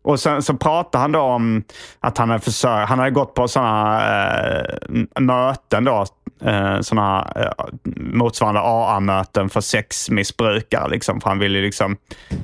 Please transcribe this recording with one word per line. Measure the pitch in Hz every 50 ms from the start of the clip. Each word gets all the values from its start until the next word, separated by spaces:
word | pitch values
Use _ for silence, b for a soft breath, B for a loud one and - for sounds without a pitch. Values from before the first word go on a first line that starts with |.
| -
och | 151 147 127
sen | - 160 147 143
så | 143 - 139
pratar | - - 156 156 170 175 - - 123
han | 131 147
då | 156 160
om | 139 127 123 120 117 113 110 110 107 B B B B B B B
att | - 110 -
han | - 117 113
har | 117 107
försökt, | - 123 110 - - 123 113 107 107 104
han | 131 131
har | 127 135
gått | 127 143 135 - -
på | 131 123
såna, | 120 - 135 127 113 107 107 107 107 107 110 107 107 107 101 98 - 117 117 - - - -
eh, | - - - - - -
m-, | - 117 113 - - 135
möten | 131 127 127 123 127 - 117 - - _ 110 107 123
då, | 135 120 104 98 - - _ _ - - _ -
eh, | 127 104 101 98 98 98 98
såna, | - - 110 107 104 98 95 95 - - -
eh, | - - - - - - - - - - - -
motsvarande | - 120 123 - 120 120 117 - - 113 107 104 104 -
A | 117 113 117 113 101 107
A-möten | 98 98 98 95 95 95 - - 101 95 95
för | - 107
sexmissbrukare, | 107 - - 107 101 - - - - - 113 101 98 - - - 117 107 101 113 - - - - 67 69
liksom, | 82 - - - - 107
för | - 98
han | 98 98
vill | 101 98 95
ju | 98
liksom, | 98 101 - - 98 98 101 - B B B B B B B B